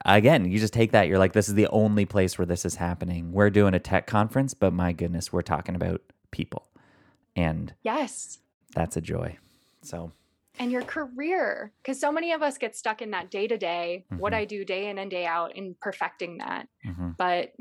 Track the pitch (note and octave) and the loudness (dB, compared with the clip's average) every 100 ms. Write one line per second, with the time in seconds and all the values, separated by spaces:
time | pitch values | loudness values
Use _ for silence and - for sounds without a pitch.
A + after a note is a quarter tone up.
0 | - G2+ A2+ D3+ F2+ G2+ G#2+ A2+ A2+ A2+ | 4 8 8 6 4 2 2 2 4 6
1 | F2 F#2+ F#2+ G#2+ G#2 G2+ G#2 A2 G#2+ G#2 | 6 6 4 4 2 4 4 4 4 2
2 | G2 G2+ F#2 - F2 F2 F2 - F2 F2 | 2 2 2 2 -2 -2 -2 -2 -2 -2
3 | F2 F2 E2+ F#2+ G#2 G2+ G2+ F#2 - F#2+ | -4 -4 -2 4 6 6 6 4 2 0
4 | - G#2+ A2 C3+ C3+ - F#2+ F2 F2 E2+ | 2 2 2 0 -2 2 2 2 0 0
5 | F2 E2+ - F2+ - D#2 F2 F2+ F2 F2 | -2 -4 -4 -4 -2 -2 -2 -2 -2 -4
6 | - _ _ - - - - _ _ _ | -8 _ _ -8 -8 -8 -14 _ _ _
7 | _ _ _ - E2 D#2+ - - A3 C4 | _ _ _ 0 0 0 -6 -8 -4 -2
8 | B3+ - - - _ _ _ - E2 - | -4 -6 -16 -18 _ _ _ -4 -4 -4
9 | E2 E2 E2 E2 _ _ _ _ - E2+ | -6 -6 -6 -10 _ _ _ _ -14 -12
10 | E2+ - _ _ _ - B3 B3 B3 D#4+ | -12 -16 _ _ _ -10 -4 -4 -6 -8
11 | C#4 B3 D#4 F#4 A#3+ - G#3+ _ - C4 | -8 -6 -4 -2 -2 -4 -10 _ -10 -4
12 | D4 D#4 E4+ D#4+ D4+ C4+ A3+ - A3+ G#3+ | -2 -2 -2 -2 -2 -2 -6 -6 -6 -6
13 | A3 F#3+ F3+ G3+ G#3+ A3 F3 F3 E3+ F3+ | -6 -6 -6 -4 -2 -2 -2 -4 -4 -6
14 | - F2+ G3+ A3 G#3 G#3 G3 F#3+ G#3 G3+ | -8 -6 -2 -2 -4 -6 -6 -6 -6 -8
15 | G3 F3+ E3+ E3 E3+ - G3 F3+ G3+ F#3+ | -8 -6 -4 -2 -4 -8 -12 -10 -10 -6
16 | F3 - F3 E3+ - - - _ G#2+ E2+ | -6 -6 -12 -10 -8 -8 -10 _ -12 -8
17 | F2 E2+ F3+ F3 - - | -8 -2 0 0 -2 -8